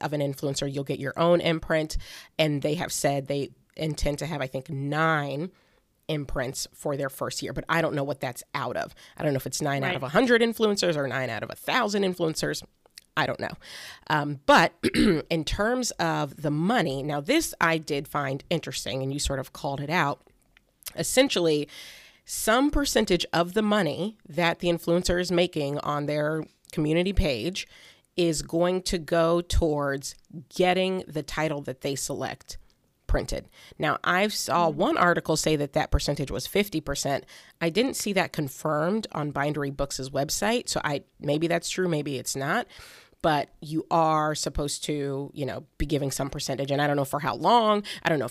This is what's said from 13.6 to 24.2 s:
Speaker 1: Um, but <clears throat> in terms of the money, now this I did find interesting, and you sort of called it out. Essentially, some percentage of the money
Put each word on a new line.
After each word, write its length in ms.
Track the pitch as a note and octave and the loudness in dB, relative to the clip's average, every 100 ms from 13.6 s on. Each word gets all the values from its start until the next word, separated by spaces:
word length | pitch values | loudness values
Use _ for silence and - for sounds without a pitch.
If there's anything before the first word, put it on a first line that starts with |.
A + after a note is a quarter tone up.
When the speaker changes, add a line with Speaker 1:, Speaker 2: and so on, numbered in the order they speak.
| - - - - - | -16 -16 -16 -10 -2
Speaker 1:
Um, 320 | D3+ D3 C#3+ - | 0 0 -2 6
but 260 | C#4 E3 - - | 6 6 2 0
<clears throat> 0 | A#3+ A3+ D#3 - | 4 4 4 0
in 140 | D#3+ | -2
terms 460 | D3+ - G#3+ B3 - | -2 0 0 0 -2
of 500 | - E3 D3+ D3 - | -2 0 0 -2 -4
the 80 | D3+ | -2
money, 520 | D3 F3+ A#3+ D#3 C3+ | 0 2 2 2 -2
now 160 | D3 D3 | -4 -4
this 340 | D3 D#4+ - - | 2 2 0 2
I 180 | E3+ E3 | 2 2
did 300 | D3+ C#3+ D#3 | 0 -4 -2
find 340 | D3+ C#3 C#3 - | -4 -2 -4 -2
interesting, 520 | E3 - - - C3 | -4 -4 -8 -6 -4
and 100 | C3+ | -4
you 60 | C#3+ | -4
sort 180 | - C3+ | -4 -4
of 140 | C3 | -6
called 280 | - D3 C#3 | -8 -6 -6
it 100 | C#3+ | -2
out. 320 | F3 C#3+ - _ _ _ _ _ _ - - | 0 0 -2 _ _ _ _ _ _ -12 -6
Essentially, 720 | D#3+ - C#4+ F#3+ E3 D3 D3 - - - - _ | 0 4 4 4 4 2 0 -10 -18 -20 -20 _
some 460 | - - - A#3+ D4 | -12 -4 2 4 4
percentage 560 | D4 C#4+ A#3 G#3+ F3 - | 2 2 2 2 2 2
of 220 | D#3+ F3 | 0 0
the 80 | G#3+ | 0
money 540 | G#3 G#3 D#3 - G3+ - | 2 2 2 -2 -6 -8